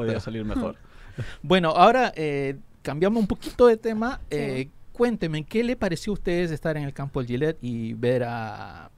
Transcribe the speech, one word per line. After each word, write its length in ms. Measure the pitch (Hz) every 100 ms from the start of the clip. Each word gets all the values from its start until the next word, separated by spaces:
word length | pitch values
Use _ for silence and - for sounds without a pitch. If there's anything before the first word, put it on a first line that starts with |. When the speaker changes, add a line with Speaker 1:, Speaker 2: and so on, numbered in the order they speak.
Speaker 1:
podía 180 | 113 -
salir 240 | 110 113
mejor. 320 | 107 123 - - - - - - - -
Speaker 2:
Bueno, 280 | 143 185 165
ahora, 420 | 165 196 254 233 -
eh, 400 | 151 143 139 139 - -
cambiamos 380 | - 143 185 226
un 60 | 190
poquito 400 | - - - 247
de 100 | 220
tema. 440 | 226 220 233 277 -
Speaker 3:
Sí. 60 | 147
Speaker 2:
Eh, 300 | 143 131 135 - -
cuénteme, 500 | - 240 214 165 156
¿qué 200 | 147 220
le 100 | 240
pareció 380 | 247 202 165 -
a 20 |
ustedes 380 | 196 196 175 175
estar 240 | 147 165 151
en 80 |
el 80 | 139
campo 240 | 143 139 143
del 60 | 120
Gillette 320 | 123 151 160
y 320 | 120 117 113
ver 280 | 110 120 127
a 680 | 120 117 110 113 101 82 82